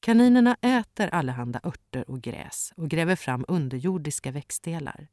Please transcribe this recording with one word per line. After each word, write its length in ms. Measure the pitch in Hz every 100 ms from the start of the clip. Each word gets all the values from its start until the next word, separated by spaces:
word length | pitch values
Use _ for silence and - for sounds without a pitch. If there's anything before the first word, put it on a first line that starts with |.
Kaninerna 560 | - 226 247 247 240 247
äter 480 | 247 254 208 - 208
allehanda 520 | 175 135 123 120 123
örter 480 | - - _ 131 -
och 100 | 131
gräs 520 | 120 - - - - -
och 140 | 160
gräver 260 | 160 165 185
fram 280 | - 127 135
underjordiska 840 | 175 135 127 156 190 147 - -
växtdelar. 760 | 139 - - - 165 143 - 147